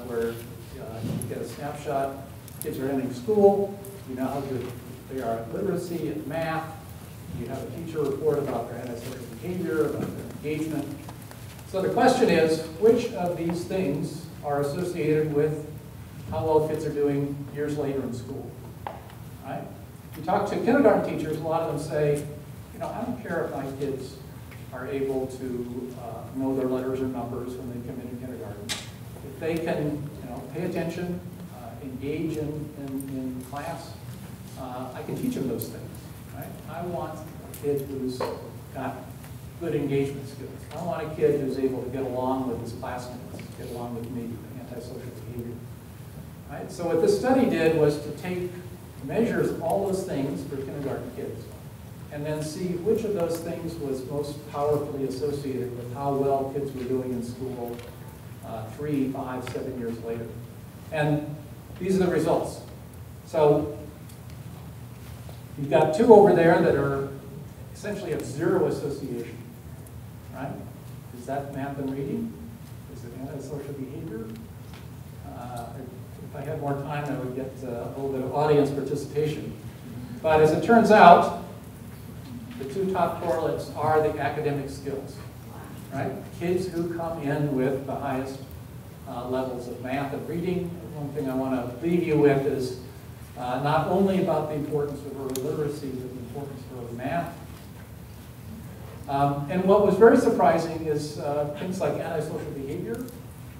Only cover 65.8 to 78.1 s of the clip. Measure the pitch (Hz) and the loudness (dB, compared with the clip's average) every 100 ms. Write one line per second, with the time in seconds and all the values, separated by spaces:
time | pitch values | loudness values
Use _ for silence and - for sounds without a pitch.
65.8 | 180 - 247 208 180 175 165 175 170 139 | 6 8 12 12 12 10 8 8 6 6
66.8 | 139 139 139 - - - - - - - | 4 0 -2 -6 -12 -12 -12 -14 -14 -8
67.8 | 208 196 165 147 123 139 175 170 143 - | -6 -6 -4 -4 -4 0 4 4 4 2
68.8 | 143 - 123 92 - - - - - - | -2 -4 -4 -6 -6 -10 -12 -14 -14 -14
69.8 | - - - - - 127 135 - - - | -14 -14 -14 -14 -12 -8 -8 -8 -12 -12
70.8 | - - - 120 131 135 - - 143 139 | -14 -14 -14 -12 -6 -4 -4 -6 -4 -4
71.8 | 131 135 - 233 113 - - - - - | -4 -2 -2 -2 -4 -8 -12 -14 -14 -14
72.8 | - - 120 131 135 139 135 143 - 131 | -14 -12 -12 -10 -8 -8 -8 -8 -6 -8
73.8 | 127 113 107 110 110 113 - - - - | -8 -8 -8 -8 -8 -10 -12 -14 -14 -14
74.8 | - - - - - 135 120 120 117 135 | -14 -14 -14 -14 -12 -10 -8 -8 -8 -10
75.8 | 123 117 - - - 147 143 147 143 139 | -10 -12 -12 -12 -12 -8 -6 -4 -2 -2
76.8 | 143 147 147 127 127 131 - - 127 117 | -2 -4 -2 -4 -4 -4 -6 -8 -6 -6
77.8 | - 135 135 | -6 -4 -2